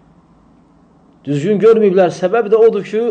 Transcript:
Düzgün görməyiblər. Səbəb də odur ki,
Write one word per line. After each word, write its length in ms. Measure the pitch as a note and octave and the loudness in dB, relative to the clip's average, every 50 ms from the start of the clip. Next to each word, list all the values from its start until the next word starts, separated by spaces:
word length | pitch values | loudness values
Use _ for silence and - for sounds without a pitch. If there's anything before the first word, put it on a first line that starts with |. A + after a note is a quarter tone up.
| _ _ _ _ _ _ _ _ _ _ _ _ _ _ _ _ _ _ _ _ _ _ _ _ _ | _ _ _ _ _ _ _ _ _ _ _ _ _ _ _ _ _ _ _ _ _ _ _ _ _
Düzgün 340 | C#3 D3 C#3+ C#3 G3+ G#3+ F#3+ | -6 -6 -4 -2 -2 0 2
görməyiblər. 480 | G3+ A3+ A3+ A3 G#3+ G3 F3+ F#3+ F3+ E3 - | 2 2 4 4 2 2 2 2 0 0 -2
Səbəb 340 | - F#3 F3+ G3+ A#3 A3+ G#3 | -4 -4 -2 -2 -2 0 0
də 80 | G#3+ | 2
odur 260 | A3 A3+ A3+ F#3+ G3+ F#3 | 2 2 2 2 0 -6
ki, 160 | - G#3 A3 A#3 A#3+ | -6 -6 -6 -6 -6